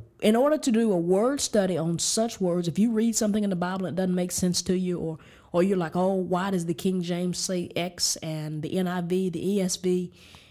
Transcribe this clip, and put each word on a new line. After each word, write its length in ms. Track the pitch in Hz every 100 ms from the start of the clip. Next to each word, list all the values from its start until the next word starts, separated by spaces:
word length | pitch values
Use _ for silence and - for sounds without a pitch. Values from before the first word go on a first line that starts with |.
| - -
in 140 | 208 226
order 220 | 277 302
to 120 | 285
do 220 | 220 233
a 60 | 180
word 420 | 170 190 240 277
study 380 | - 220 190 170
on 220 | 165 165
such 420 | - - 233 -
words, 260 | 185 170 170
if 100 | 147
you 140 | 226
read 240 | 220 233 220
something 300 | 220 208 202
in 40 |
the 60 | 180
Bible 300 | 180 190 180
and 120 | 165
it 40 |
doesn't 120 | 185
make 200 | 180 180
sense 280 | - 180 170
to 140 | - 185
you, 220 | 180 175
or, 200 | 160 160 - - -
or 100 | 175
you're 140 | 190 190
like, 180 | 160 175
"Oh, 200 | 180 190
why 360 | 175 175 196
does 140 | 190 170
the 80 |
King 280 | 170 196 185
James 360 | 175 175 180 175
say 340 | - 185 175 -
X 400 | 175 180 - -
and 440 | 160 156 151 151
the 160 | 151 185
N 120 | 185
I 100 | 180
V, 300 | 170 185 190
the 240 | 165 175
E 80 | 202
S 160 | 185 -
V, 340 | 185 180 180 - - - -